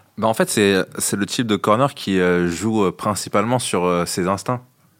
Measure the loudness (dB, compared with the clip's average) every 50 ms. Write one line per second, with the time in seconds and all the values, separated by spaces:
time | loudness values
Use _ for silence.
0 | _ _ _ -2 0 0 2 0 -2 0 2 2 4 4 4 2 0 -2 -6 -6
1 | -4 -4 -2 -2 -4 -2 -2 -2 0 0 -2 0 2 2 2 4 2 0 -2 -4
2 | -4 0 2 2 4 4 2 2 2 0 -2 -2 -2 0 0 2 2 0 0 -2
3 | -4 -4 -4 -4 -4 -2 -2 0 0 0 0 -2 -2 -2 -2 0 0 2 0 0
4 | -2 -2 -4 -2 -2 -2 -2 -2 -4 -6 -6 -6 -8 _ _ _ _ _ _